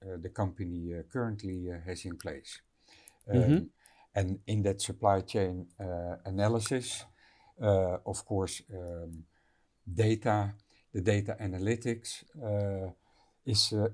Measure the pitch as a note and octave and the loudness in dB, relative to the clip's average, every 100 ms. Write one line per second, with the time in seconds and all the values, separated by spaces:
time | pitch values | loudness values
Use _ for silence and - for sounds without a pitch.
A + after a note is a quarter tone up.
0 | F#2+ F2+ F#2 - G2 - F2+ F2 E2+ E2+ | -10 -8 -6 -2 -2 -2 -6 -4 -6 -6
1 | D#2+ C3 A#2 G2+ G2 F#2 F2+ E2+ E2+ F2+ | -6 -4 -4 -4 -6 -6 -6 -8 -8 -8
2 | F#2 E2+ F2+ C#2+ - - _ _ _ - | -8 -8 -8 -10 -12 -18 _ _ _ -18
3 | - _ - B2 A#2+ D#3+ - _ - _ | -18 _ 2 4 6 6 2 _ -20 _
4 | _ G2+ F#2 F#2+ - G#2+ G2 G2 - F#2+ | _ 0 0 0 -2 2 2 0 -4 2
5 | G#2+ G2 F#2 G#2+ F#2 F2+ F2 - F#2+ F2 | 4 4 2 0 0 -2 -10 -10 -6 -4
6 | F2 F2 - F#2+ G#2 A#2 A2 C3 B2+ - | -6 -6 -4 2 4 4 0 -2 -2 -8
7 | - _ _ _ _ - A2 G2 F#2 F2+ | -12 _ _ _ _ 0 4 6 4 0
8 | - - - G2+ F#2 - - F#2+ F2 E2+ | -4 -6 -2 -2 -2 -4 -10 -10 -10 -10
9 | E2 D#2+ D#2+ _ _ _ _ _ - F2 | -10 -12 -16 _ _ _ _ _ -6 2
10 | A2 A2 A#2+ G#2 G2+ G2+ _ _ _ G#2 | 4 4 4 2 2 -4 _ _ _ -2
11 | F#2 G#2 G#2 A2 G2+ F#2 G2 A#2 A#2+ A#2 | 2 2 2 -4 -4 -2 0 0 0 -4
12 | - - - D#3 A2+ G#2 G2+ G2 F#2 - | -6 -12 -14 -8 -2 -2 -2 -4 -6 -10
13 | _ _ _ _ - G#2+ - G#2+ A2 | _ _ _ _ -2 0 2 2 0